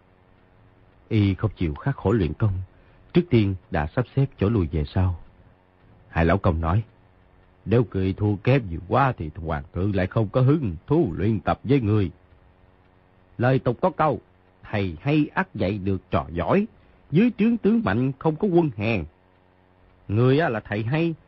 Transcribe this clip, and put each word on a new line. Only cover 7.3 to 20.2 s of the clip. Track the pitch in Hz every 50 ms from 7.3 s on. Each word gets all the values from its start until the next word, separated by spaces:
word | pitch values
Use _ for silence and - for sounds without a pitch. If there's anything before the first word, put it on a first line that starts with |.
| _ _ _ _ _ _ -
"Nếu | 92 104 120 117 - -
người | 98 95 95 95
thua | - 104 104 104
kém | 92 - 123 127 143 117 92
nhiều | 85 80 - 87
quá | 110 123 139 135 117 -
thì | 82 78 -
hoàng | - 80 78 78 73 71 - -
thượng | 87 95 104 98
lại | 95 92
không | 95 - 113 113 95
có | - 131
hứng | 131 131 147 170 139 101 80 - -
thú | - 143 165 165 98 80
luyện | 82 90 110 113 98
tập | - - - - -
với | 98 139 143
người. | 117 101 107 107 98 80 - _ _ _ - _ _ - _ _ _ _ _ _ _ _ _ _ _ _ _ _ _ _ - -
Lời | 113 127 135 131
tục | - 131 117 -
có | - 185
câu, | - - 160 156 123 92 - _ _ _ _ _ _ _ - -
thầy | - 104 98 92 80 76
hay | - 139 151 156 147 - -
ắt | - 190 - -
dạy | 107 98 90 107 101
được | 90 98 98 90 - -
trò | - 87 69 73 80
giỏi, | 85 82 87 131 196 208 - - - _ _ _ _ _ -
dưới | 143 165 226 247 214 -
trướng | 202 233 233
tướng | 220 - 196 226 233 226
mạnh | - 95 117 127 135 135 -
không | - 160 156
có | 156 - 214
quân | 170 175 170 151 107
hèn. | 101 98 117 117 95 78 76 _ _ _ _ _ _ _ _ _ _ _ _ _ _ _ _ _ _ _ -
Người | 101 110